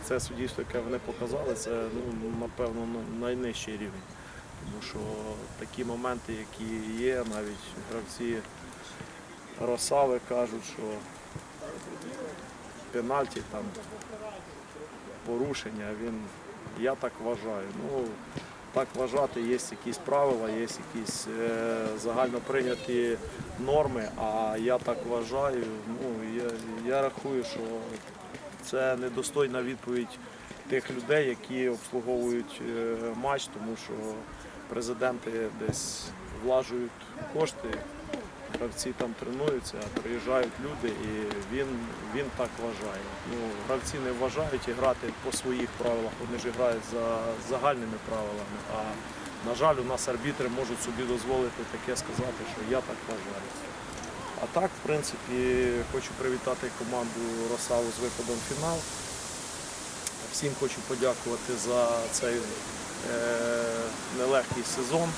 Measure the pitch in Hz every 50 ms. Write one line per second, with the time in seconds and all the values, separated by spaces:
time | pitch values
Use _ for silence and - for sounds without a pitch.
0 | - - 131 127 120 - 120 120 127 123 - - 120 - - 123 117 117 123 123
1 | - - 117 - 123 120 123 143 147 135 123 - - 110 117 117 113 113 113 120
2 | 123 123 117 110 110 113 117 117 117 117 - - 127 117 113 117 117 113 117 117
3 | 110 - 113 113 120 120 123 127 127 120 113 - - - 107 101 107 101 95 95
4 | 92 - - - - - - - - - - - - - 101 107 - - - 110
5 | 107 107 107 107 107 107 107 104 - - - - - 117 - - 127 117 120 117
6 | 120 127 123 120 117 - 113 110 107 101 - - 113 110 113 110 107 107 110 113
7 | 120 127 131 127 120 113 107 107 107 104 104 98 - - - - 107 110 113 113
8 | 107 95 - - 120 120 117 113 104 - - - - - - - - - - -
9 | - - - - - - - - - - - - 110 117 120 120 - - 143 143
10 | 139 135 127 123 - - 123 120 123 117 107 113 104 - - - 110 107 107 104
11 | 101 - - - - - - - - - - - - - - - - - - -
12 | - 240 254 - 262 233 220 - - - - - - - - - - - - 123
13 | 117 120 135 139 135 123 - - - - - 214 202 208 185 220 208 - 214 214
14 | 208 - 226 208 214 214 208 190 180 - - - - - - 147 151 156 - -
15 | - - - - - 120 117 117 131 147 139 - - 110 110 107 104 104 107 104
16 | 113 117 113 110 107 101 90 - - - - - - - 107 104 110 131 135 135
17 | - 123 - - 110 117 120 110 101 113 107 101 98 98 98 110 - 147 139 135
18 | 123 113 107 - - - - - - - - - - - - 131 135 - - -
19 | 131 123 117 143 143 131 - 127 117 117 123 123 - - - 107 - 120 113 -
20 | - - 139 143 143 139 131 113 113 110 107 110 117 113 - - - - - 117
21 | 110 104 - - - 110 110 113 113 117 117 113 113 117 113 113 110 110 107 110
22 | 104 117 117 120 131 127 120 123 - - 131 135 127 127 123 113 - - 127 120
23 | 120 120 117 110 - - - - - - - - 120 135 139 151 151 139 127 120
24 | 110 104 - - 110 110 110 110 113 110 110 110 113 120 127 123 123 - 120 113
25 | 104 120 120 120 117 110 120 135 139 143 131 123 113 110 110 107 104 107 113 123
26 | 131 127 117 110 110 110 113 117 120 120 117 113 110 113 113 113 113 120 131 135
27 | 135 135 131 - - 139 135 127 120 - - - 113 113 113 113 113 113 113 107
28 | - - - - - - - - - - - - - - - 131 131 131 131 120
29 | 123 127 120 123 127 - - 147 143 135 123 127 123 123 135 117 - 120 123 123
30 | 120 107 - - - - - - - - - - - - 127 131 127 - 131 127
31 | 120 117 147 151 151 131 120 113 - - 123 127 127 127 120 110 - - - 127
32 | 113 120 127 123 120 123 120 120 117 - - - 120 120 117 117 117 113 117 113
33 | 113 117 113 113 123 135 139 139 - - - 107 104 110 113 107 - - 117 110
34 | 107 110 110 110 110 - - - - - - - - - - 113 120 113 123 113
35 | 127 127 127 120 - 113 113 113 113 107 104 110 110 - - - - - - -
36 | - - - - - - - - 110 123 127 131 127 - 123 123 123 117 - -
37 | - - - - - - - 151 156 147 - - - 117 107 101 - - - -
38 | - - - 277 226 - - - - - - - - 120 - - - 127 123 -
39 | 131 120 117 - - 117 120 131 143 151 143 127 - - - - 107 104 104 -
40 | - 110 120 120 110 117 127 131 127 117 117 - 127 143 147 139 - 117 107 95
41 | 98 107 107 107 107 104 98 101 98 98 113 131 139 135 131 120 117 117 110 -
42 | - 107 107 131 143 131 117 - 123 117 - - 113 117 113 98 104 107 98 95
43 | 101 101 98 - - 117 120 120 117 113 107 104 101 - 131 131 123 - - 147
44 | 131 127 127 120 131 131 110 143 156 156 139 127 - - 117 123 127 131 123 -
45 | - 117 113 - - 131 127 - - 131 127 123 120 117 - - 120 120 120 117
46 | 113 110 107 - 117 113 120 117 110 123 113 117 127 123 117 113 107 - 113 117
47 | 117 117 113 110 113 117 113 110 107 110 135 127 123 143 143 127 117 113 110 107
48 | - - 113 110 107 104 104 104 101 101 104 104 98 - 107 110 107 107 104 107
49 | - - - - - - - - - 113 120 117 143 160 151 131 123 123 131 127
50 | - - 127 120 113 143 143 - 135 127 117 131 131 117 120 117 - 127 120 113
51 | 127 117 123 120 107 123 131 131 127 120 113 - 117 - - 113 - - 127 117
52 | - - 113 - 127 127 117 - 110 110 - - 107 107 127 131 123 - 120 113
53 | - - 110 104 95 98 101 98 95 87 - 92 - - - - - - - -
54 | - - - - - - - - - - - 175 180 185 - - - - 151 151
55 | 139 - - 117 - - 123 123 127 127 127 127 127 123 120 120 117 - - 131
56 | 123 - - - 131 131 127 123 - 131 127 - - 123 110 - 123 113 123 123
57 | 120 117 110 117 117 117 113 113 113 113 120 117 - - 127 120 120 113 110 110
58 | 120 123 110 - 120 117 120 113 - - 143 131 151 165 165 165 - - - -
59 | - - - - - - - - - - - - - - - - - - - -
60 | - - - - - - - - - 147 135 - 139 131 - - 104 - 135 123
61 | 120 131 120 - - 120 120 117 - - 127 117 110 120 120 123 120 117 117 117
62 | 113 113 101 - - 123 117 120 110 107 104 - - - - - - - - -
63 | - - 120 117 117 120 120 117 117 117 120 117 117 117 113 117 117 113 110 -
64 | - - - 127 123 127 135 135 120 - - 123 117 - - - 131 120 143 165
65 | 170 170 160